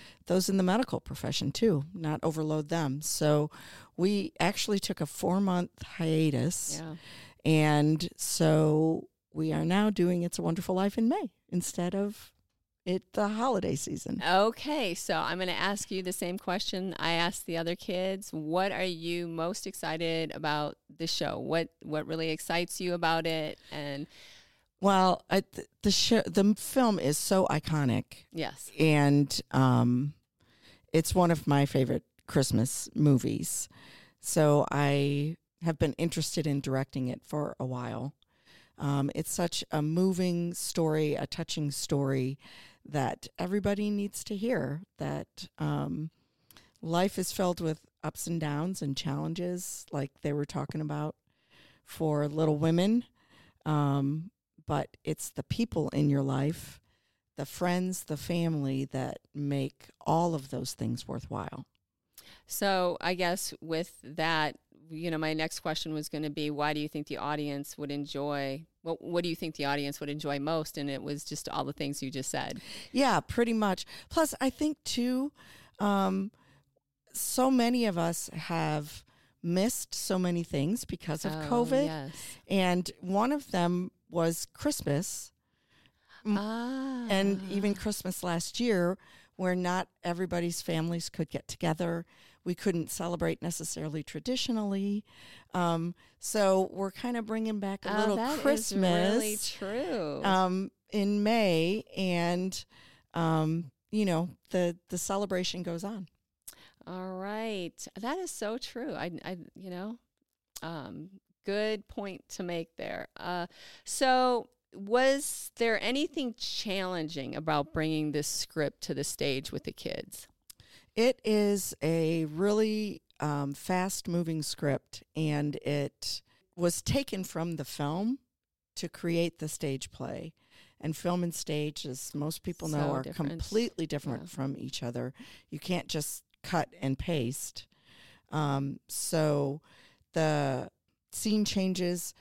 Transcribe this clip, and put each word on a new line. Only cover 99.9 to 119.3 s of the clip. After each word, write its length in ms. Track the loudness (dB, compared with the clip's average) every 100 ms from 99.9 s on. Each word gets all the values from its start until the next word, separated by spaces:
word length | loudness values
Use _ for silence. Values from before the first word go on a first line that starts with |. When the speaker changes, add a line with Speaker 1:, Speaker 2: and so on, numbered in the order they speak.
| -2 -2 0
Speaker 1:
um, 480 | 2 4 4 2 -4 -10 _
in 320 | 0 2 2
May, 640 | 4 4 4 4 2 0 -4 -2
and, 680 | 0 2 2 0 -2 -4 -12 -20 -20 -20 _
um, 580 | 0 2 4 2 0 -4 -12 _
you 140 | 0 2
know, 240 | 2 0 -6 -4
the, 280 | 0 0 -2 -8
the 80 | -6
celebration 680 | -2 -2 -2 -2 -2 -4
goes 200 | -6 -6
on. 260 | -6 -8 -12 _ _ _ -20 -20 -20 _ -14
Speaker 2:
All 280 | -10 -8
right. 600 | -8 -6 -6 -4 -4 -6 -10 -16 -8
That 180 | -6 -4
is 120 | -6
so 280 | -6 -6 -4
true. 360 | -8 -8 -6
I, 180 | -6 -6 -8
I, 140 | -8 -10 -12 -16
you 140 | -12
know, 280 | -10 -8 -12 _ _ _ _ _ -12
um, 480 | -10 -10 -10 -12 -16 -20 _ _ -6
good 420 | -2 -2 -4 -8
point 400 | -10 -10 -10 -14
to 140 | -10
make 320 | -6 -6 -8 -10
there. 320 | -8 -8 -10 -10
Uh, 300 | -6 -6 -6 -12 -20 -16 -8
so 640 | 2 4 6 4 2 -2 _ _
was 800 | -12 0 4 6 4 0 -6 -8 0
there 260 | 2 2
anything 520 | 0 0 0 -2 -4
challenging 1040 | -4 -6 -4 -2 -2 -2 -2 -4 -6 -6 -4
about 360 | 0 0 0
bringing 400 | -2 0 0 0
this 160 | -2 -2
script 540 | -4 -4 -2 -2 -4
to 120 | -6
the 100 | -4 -4
stage 460 | -2 -2